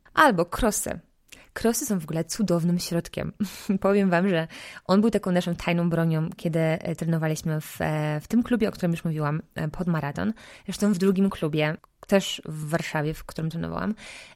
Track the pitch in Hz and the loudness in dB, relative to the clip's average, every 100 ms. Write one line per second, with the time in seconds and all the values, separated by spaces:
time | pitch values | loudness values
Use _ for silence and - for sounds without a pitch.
0 | - - 302 180 175 - 220 208 - 170 | -4 4 4 4 0 0 0 0 -4 -8
1 | - _ _ - - - 226 233 277 196 | -12 _ _ -20 -14 -2 0 0 0 -2
2 | 156 160 165 - 196 170 175 175 - 170 | -2 -4 -4 -2 2 2 2 0 0 -4
3 | - - - - 190 - - 190 196 202 | -4 -6 -6 -4 -6 -6 -2 0 4 4
4 | 196 170 196 170 160 - - - - 190 | 4 4 4 2 -2 -8 -18 -8 2 4
5 | 226 208 190 175 175 175 - 170 170 165 | 6 2 2 0 0 -2 0 2 2 2
6 | 165 156 160 - 170 165 160 160 - 160 | 2 2 -2 -4 -2 0 2 0 -2 -4
7 | 165 165 156 156 160 156 - - 160 156 | 0 0 0 -2 -2 -4 -4 -4 -2 0
8 | 151 151 - 226 240 240 208 - 175 165 | -2 -2 0 0 2 2 0 0 -2 0
9 | 170 156 147 156 - - 156 - 175 160 | -2 -2 -2 -2 -6 -6 -6 -2 -2 0
10 | 143 156 196 220 - - - 180 202 185 | -2 -2 -4 -4 -10 -18 -10 0 2 4
11 | 190 190 196 - 160 151 151 - _ _ | 4 4 2 0 -2 0 0 -2 _ _
12 | - 196 185 - - 156 151 165 - 156 | 2 2 2 -6 -8 -8 -4 -4 -2 -2
13 | 151 156 - - 160 170 165 170 190 220 | -2 -4 -10 -6 -4 -4 -6 -4 -4 -6
14 | - - - | -10 -18 -20